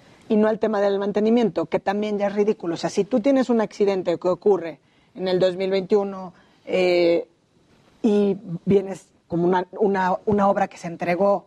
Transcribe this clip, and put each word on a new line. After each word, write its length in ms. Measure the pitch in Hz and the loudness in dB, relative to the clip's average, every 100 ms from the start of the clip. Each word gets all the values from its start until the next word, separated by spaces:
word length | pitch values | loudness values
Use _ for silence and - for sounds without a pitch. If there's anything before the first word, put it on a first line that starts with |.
| - - - | -20 -20 -2
y 60 | 214 | 2
no 100 | 214 | 2
al 120 | 220 | 2
tema 240 | 220 214 | -2 0
del 160 | 202 196 | 0 0
mantenimiento, 680 | 202 202 214 233 220 165 165 | -2 0 2 2 2 -2 -4
que 140 | 190 | -4
también 380 | - 202 214 208 | -2 -4 -4 -2
ya 80 | 202 | -2
es 80 | |
ridículo. 400 | 202 208 208 175 | 0 -2 -2 -6
O 20 | 160 | -6
sea, 140 | 165 | -4
si 140 | - | -4
tú 160 | 185 254 | -2 0
tienes 280 | 262 269 247 | 2 2 2
un 140 | 233 | 0
accidente 560 | 208 - 202 190 180 165 | -2 -2 0 0 -2 -2
que 100 | 190 | -2
ocurre 500 | 175 214 185 165 151 _ _ _ | 0 2 2 0 -14 _ _ _
en 120 | - 185 | -8 -2
el 120 | 185 | 2
dos 180 | 185 175 | 0 0
mil 140 | 190 | -2
veintiuno, 640 | 196 180 208 196 190 185 - _ _ - | -2 0 0 0 -6 -14 -18 _ _ -4
eh, 600 | 180 180 175 170 170 - _ _ _ _ _ _ _ | 0 2 2 2 2 -2 _ _ _ _ _ _ _
y 340 | 233 208 202 196 185 170 - | 0 2 2 -2 -6 -8 0
vienes 400 | 196 196 185 - _ _ | 0 0 -8 -16 _ _
como 180 | 170 | -2
una, 220 | 175 185 185 190 | 0 0 -2 -2
una, 380 | 196 196 185 185 | 0 0 0 -2
una 240 | - 208 196 | -2 0 2
obra 200 | 196 190 | 0 -2
que 100 | - | -6
se 80 | 175 | -14
entregó, 600 | 165 175 175 202 196 | -8 -4 0 0 0